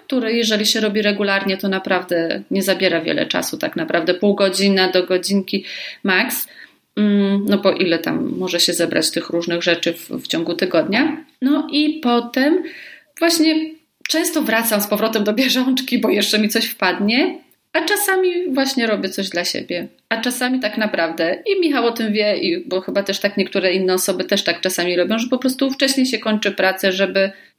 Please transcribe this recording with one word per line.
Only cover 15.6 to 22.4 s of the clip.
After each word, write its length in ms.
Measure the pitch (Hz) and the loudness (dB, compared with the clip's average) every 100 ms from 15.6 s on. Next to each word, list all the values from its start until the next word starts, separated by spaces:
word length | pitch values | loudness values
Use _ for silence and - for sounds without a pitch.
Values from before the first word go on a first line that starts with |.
| 262 254 - 240 | 2 0 0 0
bo 100 | - | 2
jeszcze 300 | 208 202 214 | 2 2 2
mi 100 | 214 | 2
coś 160 | 226 | 0
wpadnie, 760 | - - 180 170 208 247 370 - - _ _ | -2 0 -2 0 0 2 0 -2 -14 _ _
a 80 | 320 | -2
czasami 480 | 320 403 - 381 370 349 359 | 0 0 2 2 2 0 0
właśnie 360 | 262 269 240 226 | 0 0 0 0
robię 220 | 202 190 | 0 -2
coś 200 | 196 190 | -4 -4
dla 160 | 175 | -4
siebie. 440 | 175 - - 175 - - _ | -4 -4 -6 -6 -8 -14 _
A 80 | 226 | -4
czasami 440 | 247 247 254 262 | -4 -2 -2 -2
tak 180 | 214 220 | -2 -2
naprawdę, 640 | 214 - 165 160 165 - 427 | -2 0 -2 0 -2 -2 0
i 140 | 392 | 2
Michał 260 | 330 262 233 | 2 2 0
o 60 | |
tym 200 | 233 214 | 0 -2
wie, 240 | 208 208 | 0 0
i, 280 | 190 | 0